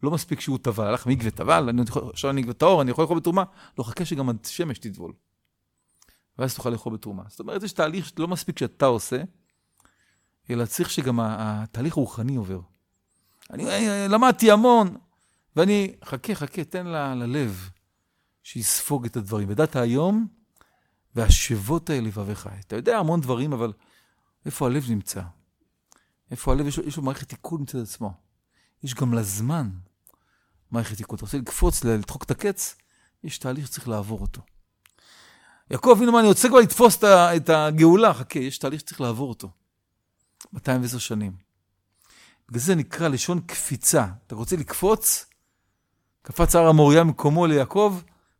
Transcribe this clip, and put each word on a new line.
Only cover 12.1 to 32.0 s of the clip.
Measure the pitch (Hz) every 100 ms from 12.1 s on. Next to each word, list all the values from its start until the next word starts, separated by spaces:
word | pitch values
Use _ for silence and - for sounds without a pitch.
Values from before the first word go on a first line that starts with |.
| 117 117 131
עובר. | 95 92 90 _ _ _ _ _ _ _ -
"אני, | - -
אה, | 196 220 202 196
למדתי | 214 254 - 220
המון, | 208 247 240 190 - _ _ _ _ _ 151
ואני", | 190 208 196 -
חכה, | - 131 - 202
חכה, | 143 -
תן | 151 185 180
ל-, | 160 139
ללב | 127 120 139 123 92 92 - _ _ _ _ _ _
שיספוג | - 127 104 - - 143 117
את | 123
הדברים. | 98 107 98
"ודעת | 104 156 135
היום, | 120 127 175 214 220 _ _ _ _ _ _ _ _ 117
והשבות | 110 - - 113 98 165 160
אל | 143
לבביך." | 110 104 101 101 - 101
אתה | - 107
יודע | 170 226
המון | 160 170
דברים, | 127 120 147
אבל | 127 117 101 _ _ _ _ _ _ -
איפה | - 131
הלב | 139 127
נמצא? | 110 - 98 90 - _ _ _ _ _ _ _ _ -
איפה | - -
הלב? | 135 147
יש | 143
לו, | 147
יש | 147
לו |
מערכת | 135 139 139
עיכול | - - 165
מצד | 139 131
עצמו. | 110 - 104 87 _ _ _ _ _ _
יש | 139
גם | 123 127
לזמן | 117 104 98 117 165 117 90 - _ _ _ _ _ _ _ -
מערכת | 117 110 107
עיכול. | 107 101
אתה | 107
רוצה | 143
לקפוץ, | 120 - 175 -
ל-, | 117
לדחוק | 110